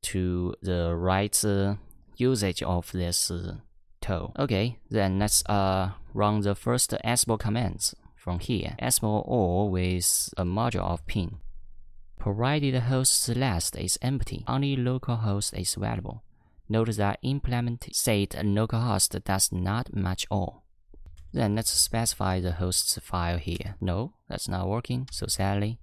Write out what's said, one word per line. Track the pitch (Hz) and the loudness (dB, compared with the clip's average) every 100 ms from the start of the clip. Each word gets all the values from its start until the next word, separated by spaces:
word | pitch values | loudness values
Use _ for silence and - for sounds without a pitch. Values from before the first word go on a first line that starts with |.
to | - 95 90 90 90 - | -4 0 0 0 -2 -4
the | 98 90 85 | -2 0 0
right, | 85 90 95 104 - | 2 2 2 2 2
uh, | 107 98 98 104 - - - - | 2 2 2 -2 -8 -20 -20 0
usage | 123 127 98 87 | 2 2 0 0
of | - 90 - | 0 0 0
this, | 92 87 87 - | -2 0 0 0
uh, | 87 90 98 - - - - | -2 -6 -10 -14 -20 -20 -8
tool. | - 92 - - | -4 -2 -4 -2
Okay, | 143 101 117 117 - | 0 2 2 -2 -4
then | 110 98 95 | 0 2 2
let's, | 107 - - | 4 2 4
uh, | 104 95 95 95 95 - | 2 4 2 0 -4 -8
run | 107 104 104 | 0 2 4
the | 101 | 2
first | 98 - 123 - - | 0 0 2 2 0
Ansible | - 120 - 110 | 0 2 2 2
commands | 107 110 110 - - - - | 2 0 -2 -2 -4 -4 -20
from | - - 87 | -12 -4 -4
here. | - 110 - - | 0 -2 -2 -4
Ansible | 123 - 110 107 - | 0 2 2 0 2
all | 123 95 90 104 | 2 4 4 2
with | 92 90 90 - - - - | 2 2 2 2 0 -2 -2
a | |
module | 90 98 123 95 | -2 0 0 0
of | 92 87 - | -2 -2 -2
ping. | - 87 95 - - - - - - - - | -2 -2 -6 -10 -12 -14 -14 -16 -16 -18 -4
Provided | 101 101 123 151 143 127 | -2 0 2 2 2 2
host | 120 131 131 - - | 2 2 4 2 2
list | 117 131 85 - - | 0 2 0 -2 -4
is | 90 - | -4 -2
empty, | 123 135 104 - - | 0 0 -2 -4 -2
only | 131 139 135 | 0 0 2
localhost | 123 127 - 117 110 101 104 95 | 0 0 -2 0 2 0 -2 -4
is | 92 - | -4 -2
available. | 104 113 104 113 - - _ - - | -2 -2 -6 -12 -16 -20 _ -20 -2
Note | 110 113 104 | 2 2 2
that | 101 - | 0 0
implement | 131 139 - 123 120 120 - - | -2 0 0 0 0 -4 -4 -2
state | - 104 98 | 2 4 2
localhost | - 101 101 110 113 120 98 - 95 | 0 2 2 2 2 2 2 2 0
does | - 95 - | 0 2 2
not | 92 90 110 123 - | 0 0 -2 -2 -2
match | 92 92 - | -2 -2 -2
all. | 104 92 - _ _ _ - - - - | -2 -2 -8 _ _ _ -20 -18 -18 -8
Then | 151 110 | 0 0
let's | 104 113 | 2 0
specify | - - 113 117 - 98 92 | 2 2 2 0 0 0 0
the | 90 | 0
host | 85 90 - - - | 0 0 0 0 -2
file | - 90 85 87 | -2 -2 0 0
here. | 85 85 - - | -2 -4 -6 -4
No, | 90 90 139 _ _ | -2 0 -2 _ _
that's | - - | -8 -4
not | 92 92 | -2 0
working, | 110 - 127 131 | -2 -2 -4 -4
so | - - | -6 -4
sadly. | - 98 101 104 120 | 0 0 2 -2 -4